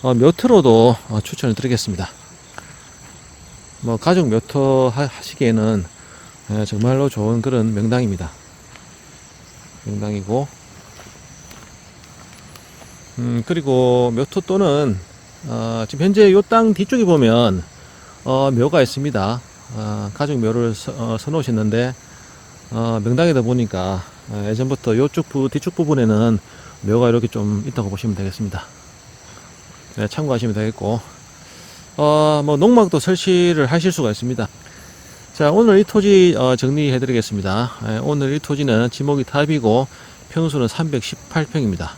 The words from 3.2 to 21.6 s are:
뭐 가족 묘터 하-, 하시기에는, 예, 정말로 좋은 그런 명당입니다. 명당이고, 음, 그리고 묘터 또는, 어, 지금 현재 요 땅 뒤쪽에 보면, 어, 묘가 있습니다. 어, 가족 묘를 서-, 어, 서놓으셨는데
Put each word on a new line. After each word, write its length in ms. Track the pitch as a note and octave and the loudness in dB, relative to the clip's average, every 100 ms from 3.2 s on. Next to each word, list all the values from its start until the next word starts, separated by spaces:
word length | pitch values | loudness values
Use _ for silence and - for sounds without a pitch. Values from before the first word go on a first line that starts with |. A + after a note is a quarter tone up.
| - - - - - - | -20 -20 -20 -20 -20 -12
뭐 160 | A#2 A2+ | -6 -2
가족 320 | - F3+ D3 | 2 2 2
묘터 600 | A2 - C#3+ C3+ C3 C3 | 0 0 0 2 4 2
하-, 160 | A#2+ C#3+ | 0 -6
하시기에는, 800 | - - - A#2+ A2+ A2 G#2+ E2 - - - - - - | -6 -18 -2 0 2 2 0 -4 -14 -20 -20 -20 -20 -8
예, 140 | G#2+ G#2 | -6 -4
정말로 440 | G#2 A#2+ C3 C#3 | -2 0 0 0
좋은 320 | A2+ G#2+ A#2 | -2 -2 0
그런 320 | A#2+ B2+ A2+ G#2 | 0 0 0 0
명당입니다. 560 | A2 B2 A#2+ F#2 E2 - - - - - - - - - - - - - - - | 0 0 -2 -4 -8 -14 -20 -20 -20 -20 -20 -20 -20 -20 -20 -20 -20 -20 -20 -18
명당이고, 640 | - G#2 G#2 G#2 F#2+ A#2+ C#3+ - - - - - - - - - - - - - - - - - - - - - - - - - - - | -10 -8 -6 -6 -4 -4 -4 -12 -20 -20 -20 -20 -20 -20 -20 -20 -20 -20 -20 -20 -20 -20 -20 -20 -20 -20 -20 -20 -20 -20 -20 -20 -18 -8
음, 240 | A#2+ A#2+ A2+ | -4 -4 -4
그리고 680 | E3+ C#3 B2+ B2+ B2 B2 A#2 | -4 0 2 4 2 2 -2
묘터 260 | C#3 - | -4 -6
또는, 560 | - F#3+ F#3+ C#3+ D3 F#2+ - - - - D3+ | -4 0 2 2 0 -4 -8 -20 -20 -18 -10
어, 380 | A#2 A2+ A2+ A2 | -8 -6 -6 -8
지금 180 | C#3+ F3+ | -2 0
현재 260 | G3+ G3+ | 6 6
요 100 | F#3+ | 6
땅 320 | G3 A3+ A3+ | 4 2 2
뒤쪽에 300 | F3+ G3+ B3+ | 0 0 0
보면, 580 | G#3 D#3+ A#2 A#2 A#2 F#2+ E2 - - - - - | 2 4 4 4 2 0 -6 -18 -20 -20 -20 -14
어, 260 | - C3 C#3 | -4 0 0
묘가 300 | B2 C3 D#3+ | 2 2 2
있습니다. 600 | B2+ - C#3+ A2 G2 A#2+ - - - A2+ | 2 0 -4 -2 -2 -4 -10 -20 -14 -10
어, 360 | G#2+ G#2 G#2 | -8 -6 -8
가족 260 | G2+ D3 C#3 | -6 -4 0
묘를 340 | A2 A2+ A#2 | 0 0 -2
서-, 200 | G#2+ - E3 | -4 -10 -8
어, 200 | A#2 A2 | -6 -4
서놓으셨는데 720 | - D#3+ C3 A2 | -4 -4 -2 -2